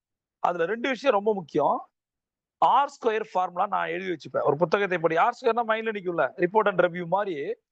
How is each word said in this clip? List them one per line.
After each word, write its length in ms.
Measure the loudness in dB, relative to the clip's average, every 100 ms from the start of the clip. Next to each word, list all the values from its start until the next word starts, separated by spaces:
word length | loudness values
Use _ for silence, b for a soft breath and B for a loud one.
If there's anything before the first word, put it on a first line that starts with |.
| _ _ _ _
அதுல 280 | -2 0 -4
ரெண்டு 220 | -2 -4
விஷயம் 260 | -2 0
ரொம்ப 200 | 0 0
முக்கியம். 560 | -2 -2 0 0 0 -6 _ _ _ _ _ _ 0
ஆர் 300 | 4 4 2 -2
ஸ்கொயர் 240 | -2 -2 -2
ஃபார்முலா 320 | -2 -2 -2 -2
நான் 220 | 0 -2
எழுதி 220 | -4 -6
வச்சுப்பேன். 320 | -8 -4 -2
ஒரு 140 | 0 2
புத்தகத்தை 420 | 2 2 0 0
படி, 180 | 0 2
ஆர் 160 | 2 2
ஸ்கொயர்னா 280 | 0 0 0
மைண்ட்ல 240 | -2 -2
நிக்கும்ல, 380 | -6 -6 -2 -2 0
report 320 | 0 2 2
and 120 | 4
review 260 | 2 2 -2
மாதிரி 500 | -2 -2 -6 -6 -8 _